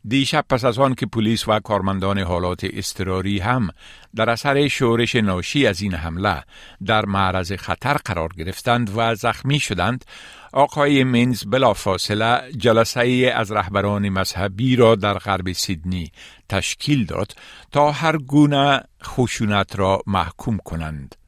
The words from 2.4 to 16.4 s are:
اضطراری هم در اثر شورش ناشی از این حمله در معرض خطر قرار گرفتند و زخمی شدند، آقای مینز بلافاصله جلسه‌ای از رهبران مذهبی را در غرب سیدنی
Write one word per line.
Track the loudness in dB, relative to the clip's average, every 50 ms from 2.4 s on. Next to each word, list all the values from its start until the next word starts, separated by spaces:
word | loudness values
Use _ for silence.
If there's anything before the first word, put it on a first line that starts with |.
| 0 -2 -4 -4 -6 -8
اضطراری | -8 -8 -10 -10 -6 -6 -4 -4 -2 -2 -2 -2 -2 -2
هم | -2 -2 -2 -2 -2 -4 -6 _ -20 -20 -20 -20 -20 _ -4
در | -2 0 0
اثر | 0 0 0 0 2 2 2 0
شورش | 0 0 2 2 2 2 0 0 0
ناشی | 0 2 2 0 -2 -4 -2 0 2 2
از | 2 2 0
این | -4 -4 -4
حمله | -4 -6 -6 -6 -2 -2 -2 -2 -4 -8 _ -20 -20 -20 -20 -18 _ -2
در | 0 0 0 0
معرض | 0 0 0 0 2 0 -2 -4 -4
خطر | -6 -8 -4 -6 -6 -4 -2 -2 -2
قرار | -2 -2 -4 -4 -4 -4 -6 -6 -8
گرفتند | -8 -8 -8 -6 -2 0 0 0 0 -2 -2
و | -2 0 0 -2
زخمی | 0 -2 -2 -2 -2 -2 -2 -2 0
شدند، | -2 -2 -2 0 0 0 -2 -4 -8 -16 -20 -20 -20 -20 -20 -20 -20 -4
آقای | 2 2 2 2 2 0 2 4 4 4 4
مینز | 4 4 2 2 2 0 -4 -4
بلافاصله | -2 0 2 4 2 2 2 0 -2 -2 -2 -2 -2 -2 0 2 2 0 0 -2 -8 -10
جلسه‌ای | 0 4 4 6 6 4 2 2 0 2 2 2 4 2 2
از | 2 0 -2 -2
رهبران | -2 -2 -2 0 0 0 0 0 0 0 -2 0
مذهبی | 0 -2 -2 -2 -4 -4 -4 -4 -2 -2 0 2 4
را | 6 6 6 6
در | 4 2 -2 -2
غرب | -2 -2 -4 -4 -2 -2 -4
سیدنی | -6 -6 -4 -6 -6 -6 -4 -6 -4 -4 -6 -8 _ -20 -20 -20 -20 -20